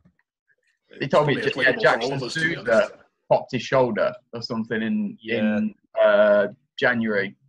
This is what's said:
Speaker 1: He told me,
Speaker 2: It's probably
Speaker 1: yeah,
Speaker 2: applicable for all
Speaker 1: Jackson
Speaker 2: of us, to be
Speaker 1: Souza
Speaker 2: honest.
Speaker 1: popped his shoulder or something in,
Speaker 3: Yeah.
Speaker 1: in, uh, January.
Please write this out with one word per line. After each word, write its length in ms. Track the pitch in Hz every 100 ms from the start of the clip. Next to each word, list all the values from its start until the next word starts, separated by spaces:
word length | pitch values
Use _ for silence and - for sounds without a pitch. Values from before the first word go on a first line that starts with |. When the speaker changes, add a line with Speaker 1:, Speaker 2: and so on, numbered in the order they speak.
| _ _ _ _ _ _ _ _ _ -
Speaker 1:
He 100 | 139
told 180 | 175 151
me, 100 | 139
Speaker 2:
It's 160 | 123
probably 120 | 139
Speaker 1:
yeah, 40 | 127
Speaker 2:
applicable 40 |
for 20 | 123
all 60 |
Speaker 1:
Jackson 300 | 156 123 123
Speaker 2:
of 80 | 139
us, 100 | 123
to 60 | 160 160
be 60 |
Speaker 1:
Souza 180 | 156 120
Speaker 2:
honest. 180 | 113 101 - _ _ -
Speaker 1:
popped 220 | 147 -
his 80 | 123
shoulder 520 | - 135 123 101 69 - _
or 80 | 117
something 400 | - 113 113 113
in, 380 | 110 107 101 -
Speaker 3:
Yeah. 360 | 110 117 107 104
Speaker 1:
in, 160 | 107 - _ -
uh, 440 | 107 104 104 104 101 - _ -
January. 580 | 131 120 113 104 98 -